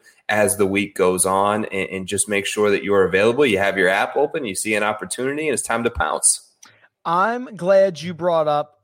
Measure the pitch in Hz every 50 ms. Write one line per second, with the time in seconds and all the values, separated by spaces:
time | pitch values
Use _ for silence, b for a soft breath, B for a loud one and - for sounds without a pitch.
0 | b b b b b - 107 107 104 98 95 98 101 95 98 101 101 - - -
1 | 92 90 92 92 92 95 95 98 101 101 104 107 104 - - 98 90 - - 95
2 | 92 87 104 95 - 107 104 101 98 - - 110 107 104 101 92 - 98 101 98
3 | 95 - 90 95 104 117 120 135 151 127 101 92 98 98 92 98 90 90 95 101
4 | - - - 131 143 147 151 160 139 104 92 - - 107 107 104 104 104 107 -
5 | - - - - 127 135 143 151 160 156 123 104 - - 117 117 117 117 - -
6 | 80 - - - - - - - - _ _ b b b b b b b _ _
7 | - 170 165 180 196 220 233 247 247 285 226 170 175 185 196 196 196 196 170 139
8 | 156 180 180 151 170 180 170 160 156 151 147 147 147 147 _ _